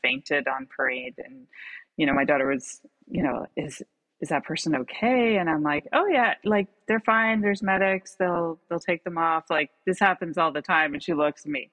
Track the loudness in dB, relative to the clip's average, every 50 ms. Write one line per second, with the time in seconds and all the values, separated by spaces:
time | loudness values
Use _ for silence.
0 | -2 -2 -2 -2 -2 -2 -2 0 0 -2 -4 -4 -6 -8 -4 -2 -2 -2 -2 -4
1 | -8 -10 -12 -14 -14 -16 -18 -20 -20 -20 -20 -20 -18 -18 -18 -18 -20 _ _ 0
2 | 2 2 2 2 2 2 2 2 2 2 0 -2 -4 -8 -16 -18 -20 -20 _ _
3 | _ -6 -2 -2 0 0 0 -2 -6 -8 _ -8 -8 -8 -10 -14 -16 -18 _ _
4 | _ _ _ _ -4 -2 -2 -2 0 -2 -4 -4 -2 0 0 -2 -2 -4 -4 -2
5 | 0 2 2 4 2 2 2 2 2 0 0 0 0 0 0 -2 -2 0 0 0
6 | 2 2 2 2 2 2 0 -2 0 0 2 2 0 -2 _ _ _ -2 -2 0
7 | 2 2 2 4 4 2 2 2 2 0 0 0 0 0 2 2 2 2 0 0
8 | -4 -8 -4 -2 0 0 0 0 -2 -2 -4 -8 _ -6 -6 -4 -2 -2 -4 -4
9 | -4 -6 -2 0 0 2 2 0 0 0 0 0 0 -2 _ _ _ -4 0 2
10 | 2 2 2 2 -4 -4 0 0 0 0 0 -2 -2 0 2 2 2 0 -2 -6
11 | -4 -2 0 0 0 0 0 -4 -6 -8 -6 -6 -8 -12